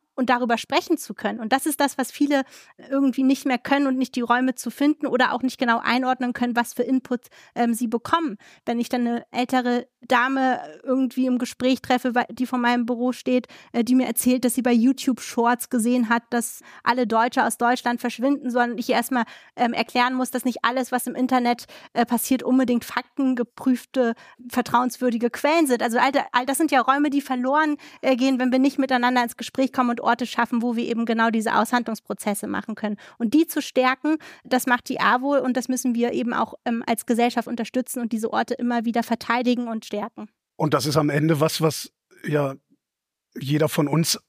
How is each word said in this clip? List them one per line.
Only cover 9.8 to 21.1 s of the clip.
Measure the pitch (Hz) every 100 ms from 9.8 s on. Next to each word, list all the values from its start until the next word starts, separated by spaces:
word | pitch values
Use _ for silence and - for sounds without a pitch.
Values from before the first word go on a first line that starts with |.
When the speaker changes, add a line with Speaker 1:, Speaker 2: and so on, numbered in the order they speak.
| - _ -
Speaker 1:
Dame | 247 254 269 262 - 147 156
irgendwie | - 262 254 254 254
im | 247
Gespräch | 247 - 254 254
treffe, | - 254 254
weil | 240 -
die | 233 254
vor | 254
meinem | 240 247 233
Büro | 233 254
steht, | 240 254 254 - - -
äh, | 240
die | 233
mir | 254 247
erzählt, | 233 254 254
dass | 247
sie | 254
bei | 247
YouTube | 240 247 269 - 247
Shorts | - - 233 240 -
gesehen | 247 226 247 226
hat, | 233 -
dass | 240 - - - -
alle | - 254 226
Deutsche | 226 240 262
aus | 233 -
Deutschland | 240 247 240 240
verschwinden | 240 - 262 285 247
sollen | 240 240
und | 233
ich | 247
ihr | 240
erstmal, | 240 254 226 - - -
ähm, | 240
erklären | - - 247 247
muss, | 254 254
dass | 254
nicht | 254 -
alles, | 233 254 247
was | 247
im | 254